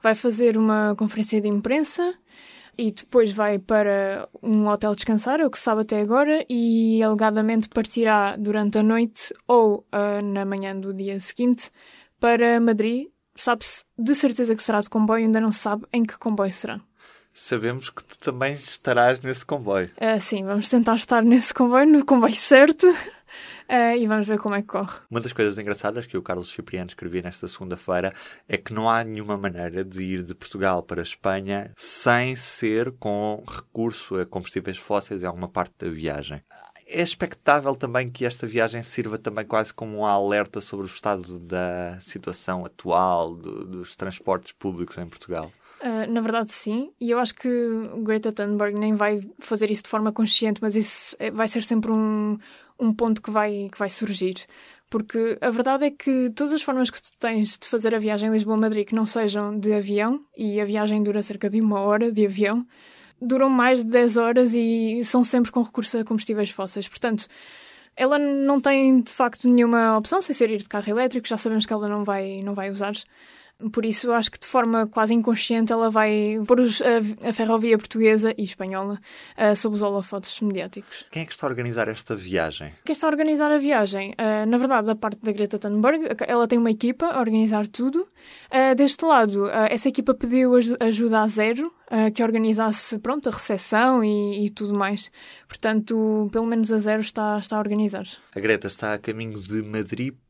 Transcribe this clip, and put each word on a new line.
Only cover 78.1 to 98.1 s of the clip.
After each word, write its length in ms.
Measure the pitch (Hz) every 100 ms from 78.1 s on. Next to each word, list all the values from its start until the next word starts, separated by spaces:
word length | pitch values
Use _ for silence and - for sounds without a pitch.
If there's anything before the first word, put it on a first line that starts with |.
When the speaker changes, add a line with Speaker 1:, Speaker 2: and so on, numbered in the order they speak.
| 220 220 -
Speaker 1:
e 80 |
espanhola, 560 | 202 - 190 190 196 202 - - - -
ah, 180 | 214 202
sob 200 | 226 208
os 60 |
holofotes 600 | 208 202 190 202 190 -
mediáticos. 640 | 214 190 170 - - - -
Speaker 2:
Quem 100 | -
é 40 | 160
que 60 |
está 160 | - 143
a 20 |
organizar 360 | 120 120 117 110
esta 260 | 110 - 110
viagem? 580 | 90 92 80 76 76 78
Speaker 1:
Quem 80 | -
está 160 | 302 320
a 40 |
organizar 400 | 302 311 302 302
a 80 | 302
viagem? 560 | 285 269 208 196 196 -
Ah, 280 | 220 214 214
na 120 | 240
verdade, 300 | 254 254 214
da 80 | 214
parte 260 | 220 208
da 100 | 220
Greta 260 | 202 208 208
Thunberg, 440 | 208 208 226 311 311 - -
ela 200 | 240 226
tem 100 | 240
uma 140 | 233
equipa 340 | 220 240 247 330
a 140 | 269
organizar 480 | 226 220 220 214 208
tudo. 380 | - 247 294 381 _ - - -
Ah, 240 | 262 269
deste 320 | 262 285 - 330
lado, 400 | 285 220 202 196
ah, 220 | - 220
essa 180 | 240 269
equipa 260 | 269 - 262
pediu 400 | 240 247 254 247
aju-, 200 | 233 240
ajuda 420 | 226 214 233 220
à 60 | 214
Zero, 440 | 214 214 233 320 _ -
ah, 200 | 226 220
que 120 | 214
organizasse, 760 | 226 226 220 214 220 214 - 214
pronto, 320 | 226 294 277
a 20 |
recepção 720 | 220 - 202 - 214 247 262
e, 440 | 214 208 202 202 208
e 20 |
tudo 240 | 208 208
mais. 360 | 208 196 208 - - - - _
Portanto, 800 | - 226 220 214 226 220 214 208
pelo 140 | 226 226
menos 260 | 233 220
a 60 | 220
Zero 220 | 208 214
está, 360 | 214 - 214 208
está 180 | 202 214
a 40 |
organizar. 460 | 208 208 214 196 185